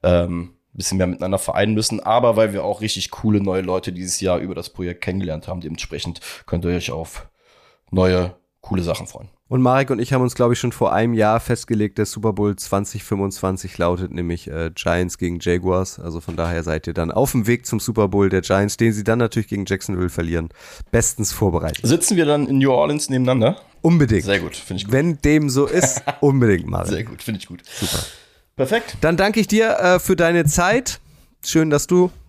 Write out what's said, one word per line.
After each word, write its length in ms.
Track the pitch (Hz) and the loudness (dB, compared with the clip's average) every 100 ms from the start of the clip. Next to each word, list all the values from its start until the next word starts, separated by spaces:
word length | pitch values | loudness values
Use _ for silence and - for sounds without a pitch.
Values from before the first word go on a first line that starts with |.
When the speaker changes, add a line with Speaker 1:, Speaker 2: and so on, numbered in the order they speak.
Speaker 1:
ähm, 520 | 90 87 87 87 85 _ _ | 4 2 2 -4 -8 _ _
ein 40 | - | -8
bisschen 200 | 92 95 | -4 0
mehr 100 | 92 | 0
miteinander 320 | 87 90 95 | 0 -2 -2
vereinen 340 | - - 107 | -2 -2 0
müssen, 260 | 107 110 110 | 2 0 -2
aber 380 | - 113 123 107 | 0 2 4 4
weil 160 | 110 | 2
wir 100 | 98 | 0
auch 160 | 85 104 | -4 -4
richtig 320 | 107 92 - | -4 -6 -8
coole 300 | - 110 104 | -4 0 2
neue 220 | 98 92 | 2 -2
Leute 280 | 92 92 92 | 0 -2 -4
dieses 300 | 87 92 87 | -8 -6 -4
Jahr 160 | 95 87 | 0 0
über 160 | 92 87 | -2 -8
das 140 | 90 | -10
Projekt 320 | - 90 87 | -8 -8 -6
kennengelernt 480 | - 95 92 82 - | -6 -4 -4 -6 -8
haben. 100 | 87 | -10
Dementsprechend 640 | 78 80 - 73 - 82 - - - | -8 -10 -10 -8 -8 -10 -14 -18 -6
könnt 180 | 87 | -4
ihr 80 | 85 | 0
euch 180 | 87 82 | -2 -4
auf 360 | 69 82 - - _ _ _ _ _ _ | -8 -10 -14 -18 _ _ _ _ _ _
neue, 420 | 92 92 92 90 - _ _ | 2 4 4 0 -6 _ _
coole 200 | - 92 | -6 -4
Sachen 240 | 85 78 - | -2 -4 -8
freuen. 220 | - - _ _ | -16 -20 _ _
Speaker 2:
Und 120 | 127 | 2
Marek 300 | 123 131 135 | 4 4 2
und 80 | 123 | -2
ich 140 | 120 | 0
haben 80 | 135 | 0
uns, 140 | 127 - | 0 2
glaub 160 | 123 | 2
ich, 80 | 120 | 2
schon 120 | - | -2
vor 220 | - 110 | 0 0
einem 200 | 90 113 | 2 2
Jahr 260 | 117 107 113 | 2 2 2
festgelegt, 580 | - 120 - 113 104 - | 0 -4 -2 0 0 0
der 60 | 107 | -4
Super 280 | - 110 | 0 -2
Bowl 220 | 98 104 98 | 0 0 -2
zwanzig 480 | - 98 101 104 | -2 -2 -2 -8
fünfundzwanzig 760 | - 101 98 98 95 95 92 - | -6 -2 -2 -2 -4 -4 -8 -2
lautet 340 | 87 90 92 | 0 0 -4
nämlich, 380 | 82 87 85 - | -6 -4 -6 -6
äh, 220 | 76 82 | -6 -6
Giants 440 | 80 - 85 90 - | -6 -2 0 -2 -2
gegen 220 | 90 87 | -4 -4
Jaguars. 600 | 87 87 90 90 92 - | -2 0 2 0 -2 -8
Also 220 | 87 82 | -10 -10
von 140 | 82 82 | -10 -4
daher 280 | 82 85 | -2 -2
seid 240 | 82 78 - | -2 -4 -4
ihr 60 | |
dann 180 | 82 85 | -4 -2
auf 220 | - 135 | 0 0
dem 120 | 127 107 | 0 0
Weg 220 | 120 - | -2 -2
zum 120 | 110 | -6
Super 280 | - 110 104 | -4 0 2
Bowl 220 | 101 98 | 2 2
der 120 | 92 | 2
Giants, 360 | 87 95 101 - | 0 0 0 2
den 160 | 117 | 0
sie 100 | 107 | 0
dann 160 | 104 113 | 0 0
natürlich 300 | 117 - 107 | 2 0 -4
gegen 160 | 101 95 | -4 -2
Jacksonville 440 | 98 - 92 90 | -4 -4 -4 -2
verlieren, 400 | - 85 85 82 - - - - | -2 -2 -2 -4 -10 -20 -18 -2
bestens 420 | 117 113 - 107 | 0 0 -2 -6
vorbereitet. 520 | - 101 85 78 73 117 | 0 0 0 -4 -4 0
Speaker 1:
Sitzen 320 | 165 - 202 | 0 2 2
wir 80 | 147 | 2
dann 220 | 147 131 | 2 2
in 100 | 135 | 2
New 140 | 135 | 4
Orleans 380 | 127 151 147 - | 4 2 0 -2
nebeneinander? 480 | 131 127 127 110 185 - _ | 0 2 4 2 0 -10 _
Speaker 2:
Unbedingt. 420 | 165 170 139 104 | 2 4 4 2
Speaker 1:
Sehr 160 | 95 98 | 2 0
gut, 160 | 82 - | -2 -10
find 240 | - 92 | -8 -8
ich 60 | 101 | 0
gut. 80 | |
Speaker 2:
Wenn 280 | 131 165 156 | 2 2 0
dem 280 | 147 156 147 | 4 4 4
so 160 | 127 139 | 2 2
ist, 360 | 175 156 - - | 2 0 0 -6
Speaker 1:
<laughs> 80 | - | 2
Speaker 2:
unbedingt, 440 | 147 135 117 92 80 | 4 4 4 4 0
Marek. 220 | 87 87 | -4 -4
Speaker 1:
Sehr 160 | 85 | -4
gut, 180 | 110 - | -6 -10
find 160 | - 104 | -8 -8
ich 100 | - | -8
gut. 140 | 87 - | -18 -16
Speaker 2:
Super. 380 | - 95 - - - - _ _ - | -8 -6 -4 -8 -14 -20 _ _ -4
Speaker 1:
Perfekt. 420 | 131 - - - | 0 0 -2 -2
Speaker 2:
Dann 160 | 156 170 | 0 2
danke 220 | 196 214 | 2 2
ich 80 | 202 | 2
dir, 300 | 214 226 - | 4 2 2
äh, 220 | 180 180 | 4 4
für 160 | - 185 | 4 2
deine 300 | 170 170 151 | 4 4 4
Zeit. 540 | 147 180 226 254 - - - _ _ - | 2 2 2 -2 -10 -16 -20 _ _ 0
Schön, 240 | 160 160 | 2 4
dass 160 | 143 - | 2 4
du 240 | 180 180 - | 4 4 0